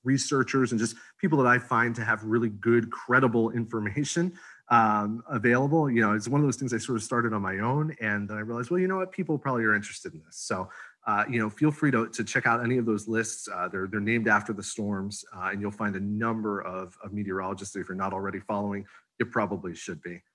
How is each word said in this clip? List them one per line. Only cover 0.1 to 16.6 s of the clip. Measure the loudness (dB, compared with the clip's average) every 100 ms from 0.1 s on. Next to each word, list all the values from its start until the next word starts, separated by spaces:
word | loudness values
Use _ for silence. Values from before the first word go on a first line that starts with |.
| 0 2 0 2 2 2
and | 2
just | -2 -4 -18 _
people | 2 4
that | 6
I | 4
find | 2 2 2 0
to |
have | -2 -2
really | 0 2 0
good, | 0 2 4 2
credible | -4 2 4 6 4 0
information, | 0 -4 -4 -4 -2 -2 0 -2 -4 -16 -14 2
um, | 4 6 4 0 -4 -4
available. | 0 4 4 4 2 4
You | 4
know, | 4
it's | 2 2
one | 2
of | 2
those |
things | 2 -2
I | -2
sort | -2
of | -4
started | 0 0 2
on | 0
my | -2 -2
own, | 0 0 -2 -4
and | -4 -2 -4
then | -6
I |
realized, | -6 -6 -2
well, | 0
you | 0
know | 0
what? | -4
People | -4 -4 -2
probably | -2 2
are | 4
interested | 2 0 -10 -14
in | -14
this. | -18 -12
So, | -6 -4 -6 -10 -20 _ -2
uh, | 0 2
you | 0
know, | 0
feel | 2 0
free | 4 2
to, | 4 2
to | -2
check | -4 0 2
out | 2
any | 2 2
of | 2
those | 0 0
lists. | -2 -2 -6 -10
Uh, | -6 -4
they're, | -4 -4
they're | -2
named | 0 0 4
after | 2 2
the | -6
storms, | -6 -6 -4 -4 -4 -8 -12
uh, | -8 -6
and | -4
you'll | -4
find | -4 -4 -2
a |
number | -4 -2 -2 -2 -2 -4